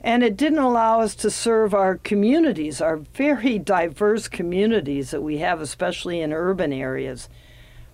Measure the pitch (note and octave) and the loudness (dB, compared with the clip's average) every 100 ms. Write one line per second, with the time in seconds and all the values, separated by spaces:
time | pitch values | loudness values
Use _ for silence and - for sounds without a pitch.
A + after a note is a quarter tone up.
0 | - A#3+ A#3+ G3 D4+ D#4 C4 A#3 A3+ A3+ | 0 2 2 2 2 2 2 4 4 4
1 | A3 - G#3+ - A#3 A3+ G#3+ G3+ F#3+ F3+ | 2 -2 -4 -2 2 2 4 4 2 0
2 | - G3+ G#3 D#4 D#4 D#3 D3+ C#3+ D#3+ D#3 | 0 2 4 4 2 0 -4 -2 -2 -2
3 | C#3+ - C#4+ B3+ B3 G#3+ - F#3 F3 - | -6 -2 0 2 0 -2 0 0 0 0
4 | G#3 A3+ - - F3 F#3 G#3+ A3 C#3 C#3 | 0 0 -2 -6 -4 0 2 2 0 -4
5 | C3 D#3 D3+ D3+ F3 E3+ C#3+ - F3+ F3 | -4 -6 -4 -2 -2 -2 -4 -4 -4 -4
6 | F3+ E3+ D#3 D#3+ F3+ F#3 D#3 C3 C3 C3 | -6 -4 -2 -2 -2 0 -2 -2 -4 -6
7 | C3 B2+ - - - - - - - | -6 -10 -14 -20 -20 -20 -20 -20 -20